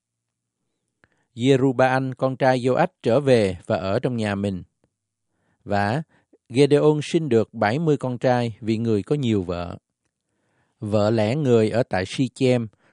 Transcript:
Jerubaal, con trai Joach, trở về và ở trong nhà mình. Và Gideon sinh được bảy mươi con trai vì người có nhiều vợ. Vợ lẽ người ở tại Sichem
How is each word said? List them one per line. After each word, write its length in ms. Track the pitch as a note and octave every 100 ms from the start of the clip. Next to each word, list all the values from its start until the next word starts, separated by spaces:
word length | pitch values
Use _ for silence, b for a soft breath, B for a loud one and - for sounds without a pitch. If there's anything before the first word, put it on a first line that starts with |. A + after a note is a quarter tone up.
| _ _ _ _ _ _ _ _ _ _ _ _ _
Jerubaal, 800 | A2+ B2+ C3+ C3+ B2 C3 C3 C3 B2+
con 200 | C3+ C3
trai 240 | C3 C3
Joach, 260 | B2+ B2+ F3 _
trở 180 | A#2+ C#3
về 360 | C#3 A#2+ G2 F2+ -
và 100 | G#2
ở 220 | F#2+ A2
trong 180 | C#3+ A#2+
nhà 180 | G#2+
mình. 280 | G2 G2+ F#2 F2+ _ _ _ _ _ _ _ _ _
Và 380 | - G2+ G#2 C3+ D#3 b b _ _
Gideon 520 | A#2 C#3 C#3+ D3+ D3+
sinh 260 | - E3+ D#3
được 260 | A2+ G2+
bảy 240 | A#2 G#2 C3+
mươi 180 | D#3+ C#3+
con 220 | B2+ B2+
trai 380 | C3 B2 A#2 G2+
vì 180 | A2 A2+
người 240 | A#2 G#2
có 140 | - D3
nhiều 260 | A#2+ G#2
vợ. 340 | F2 F2 F2 - _ _ _ _ _ _ _ _ _ _
Vợ 300 | G#2+ G#2+ G#2
lẽ 260 | A2+ G#2+ D3
người 340 | C3+ A#2 A2
ở 120 | A2+
tại 220 | - F#2 F#2+
Sichem 640 | - B2+ - C3 B2 A2+ _ _